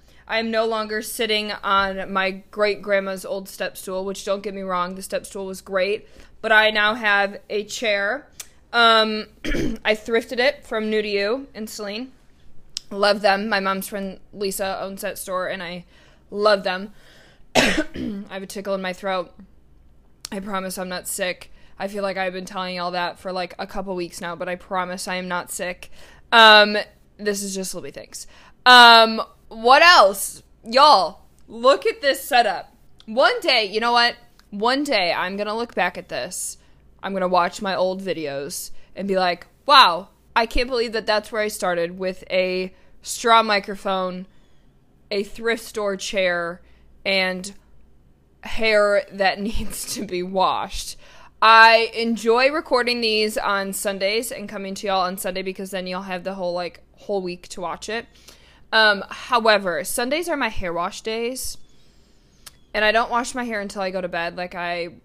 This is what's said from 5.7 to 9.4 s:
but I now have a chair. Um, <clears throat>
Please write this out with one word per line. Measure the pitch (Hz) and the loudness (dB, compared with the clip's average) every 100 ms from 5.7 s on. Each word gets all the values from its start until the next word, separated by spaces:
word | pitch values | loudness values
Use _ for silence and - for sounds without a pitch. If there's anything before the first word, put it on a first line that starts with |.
| 190 190 214 - - - - | -2 0 -2 -8 -20 -20 -6
but | 220 | 4
I | 214 214 | 6 6
now | 214 214 | 4 2
have | 240 214 202 196 202 - | 2 2 2 0 -4 -8
a | 208 208 | -6 -6
chair. | - 226 202 202 269 - - - - _ | -6 -2 0 -2 -4 -8 -20 -20 -20 _
Um, | 233 233 226 220 214 - | 4 6 6 4 -2 -8
<clears throat> | - | -8